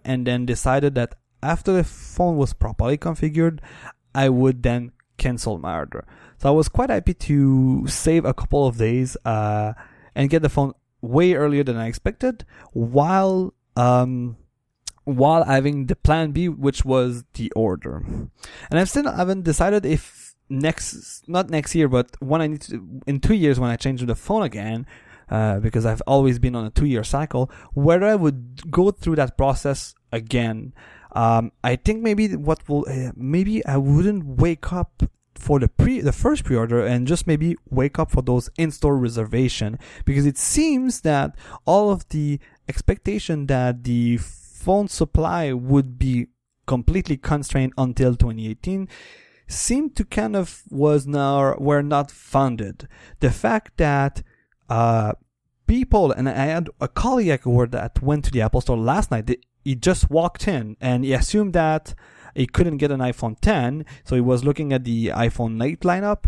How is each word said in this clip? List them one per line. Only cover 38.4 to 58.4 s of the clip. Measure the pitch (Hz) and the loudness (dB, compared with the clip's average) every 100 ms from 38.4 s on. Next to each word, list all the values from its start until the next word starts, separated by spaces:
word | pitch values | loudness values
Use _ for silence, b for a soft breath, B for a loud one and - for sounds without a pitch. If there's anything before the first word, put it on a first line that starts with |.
| - - | -2 -2
in-store | 160 - 147 139 | -4 0 0 2
reservation, | 123 113 110 117 131 - 107 113 B B - | 0 -2 -2 0 0 0 -6 -6 B B 0
because | 139 143 | 2 2
it | 135 | 2
seems | - - 320 262 254 - | -2 2 2 2 0 -2
that | 160 143 143 - B B - | 0 0 0 -6 B B 2
all | 190 208 | 4 4
of | 185 - | 0 -2
the | 156 147 143 b b - | -4 -2 -4 b b -10
expectation | - - 190 - 208 - 156 139 | -4 -2 -2 -2 -4 -4 -4 0
that | 131 127 123 | 0 0 -2
the | 123 120 120 120 | -2 0 2 0
phone | - - - - - 196 202 | -4 -14 -20 -10 0 0 0
supply | - 156 - 165 175 151 | -2 0 0 0 0 -2
would | 123 127 135 135 123 | -2 2 4 2 -2
be | 131 123 120 _ _ _ - | 0 0 -4 _ _ _ -4
completely | 127 117 180 - 143 | 0 2 0 -2 -4
constrained | - 151 139 143 131 - | -2 -2 -2 -2 -2 0
until | 131 120 127 120 | -2 2 0 2
twenty | 123 110 110 | -2 -4 -8
eighteen | 110 180 190 190 B B B B B B | -8 -6 -6 -8 B B B B B B
seemed | - - 254 302 - | -8 -2 -2 -2 -4
to | |
kind | 214 - 220 202 | -4 -2 -2 -2
of | 175 - - | -4 -8 -10
was | 139 147 151 139 | 0 4 4 2
now, | 147 139 139 135 - | -2 0 2 2 0
were | 139 147 | 0 0
not | 147 143 139 | 2 -2 -2
founded. | - - 135 135 117 101 - - B B B | -10 -2 0 2 -2 -8 -12 -18 B B B
The | 131 | 0
fact | - 214 220 - - | 2 0 0 -4 -2
that, | 156 143 139 - - _ _ _ - | 2 2 0 -2 -14 _ _ _ -4
uh, | 117 117 113 107 - _ _ _ _ - | 0 2 2 0 -4 _ _ _ _ 0
people, | 233 254 214 156 | 0 4 4 4
and | - 131 | 2 -2
I | 120 143 | 0 -2
had | 165 165 - | -2 -4 -6
a | 127 | -6
colleague | - 240 254 185 | 0 2 2 2
at | 139 127 | 0 2
work | 123 120 | 2 2
that | 123 - - | -2 -4 -2
went | 131 147 - | 0 0 0
to | |
the | 123 | 0